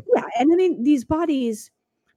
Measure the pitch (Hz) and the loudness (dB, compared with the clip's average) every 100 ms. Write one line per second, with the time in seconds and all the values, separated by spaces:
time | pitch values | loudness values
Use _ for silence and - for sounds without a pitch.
0 | - 480 - 233 277 349 370 254 247 294 | -2 -2 0 0 2 2 2 0 2 0
1 | 220 311 330 269 233 214 - _ _ _ | 0 -2 0 -2 -2 -6 -12 _ _ _
2 | _ | _